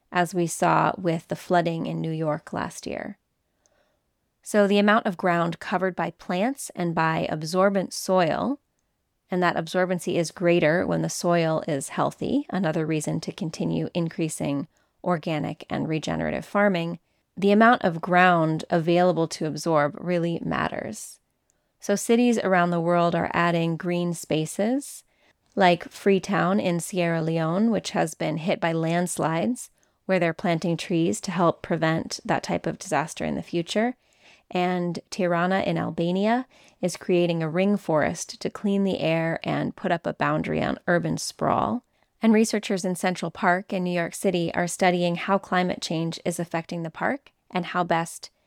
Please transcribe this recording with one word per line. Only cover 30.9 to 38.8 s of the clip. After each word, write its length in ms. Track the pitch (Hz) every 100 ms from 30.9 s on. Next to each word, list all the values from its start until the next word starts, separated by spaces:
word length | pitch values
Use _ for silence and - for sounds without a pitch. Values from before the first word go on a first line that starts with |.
| 165 170 202
to 100 | -
help 320 | 170 170 -
prevent 580 | - 165 160 165 - -
that 180 | 214 151
type 240 | - 170 165
of 120 | 151
disaster 460 | - 156 156 -
in 120 | - 143
the 60 |
future. 540 | 165 175 170 214 233 - _ _ - - _
And 460 | 185 180 180 175 170 -
Tirana 500 | - 180 170 180 190
in 180 | - 165
Albania 680 | - 165 170 185 208 240 262 _ - _
is 160 | 180 -
creating 440 | - 180 175 170
a 80 | 160
ring 280 | 165 196 208
forest 640 | - 156 147 165 - -
to 100 | 185
clean 320 | - 208 196